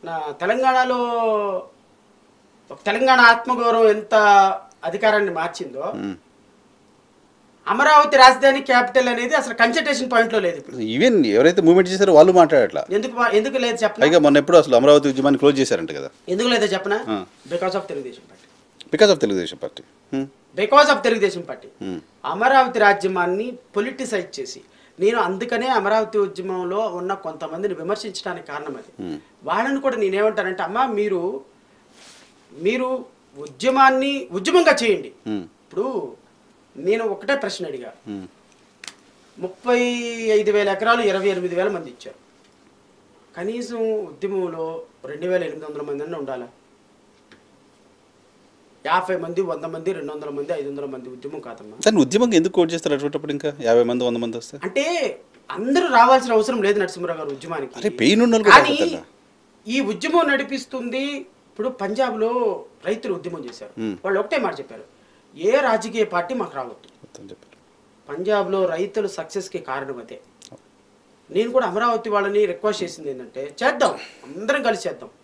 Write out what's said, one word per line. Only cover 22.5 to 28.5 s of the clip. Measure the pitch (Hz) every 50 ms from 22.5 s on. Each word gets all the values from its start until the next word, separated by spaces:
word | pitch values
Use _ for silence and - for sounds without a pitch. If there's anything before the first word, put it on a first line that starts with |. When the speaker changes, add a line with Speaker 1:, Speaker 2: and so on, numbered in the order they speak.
| 269 269 254 247 - 226
Speaker 1:
రాజ్యమాన్ని | 208 202 202 196 185 190 190 185 175 175 180 202 220 247 247 - _ _ _
politicize | 208 214 254 - - 262 214 214 196 175 - - -
చేసి | 131 - - - - _ _ _ _ _ _ -
నేను | 175 208 233 233
అందుకనే | 202 175 190 190 240 240 - 226 240
అమరావతి | 262 262 226 196 202 214 220 220 214 214 214
ఉద్యమంలో | 202 185 - 180 180 190 185 185 180 175 180 208
ఉన్న | 226 214 175 180 175 185 196
కొంతమందిని | 190 - 165 156 156 165 156 160 170 196 208 180
విమర్శించడానికి | 160 160 170 208 214 - 214 185 - - 190 175 170 -
కారణం | -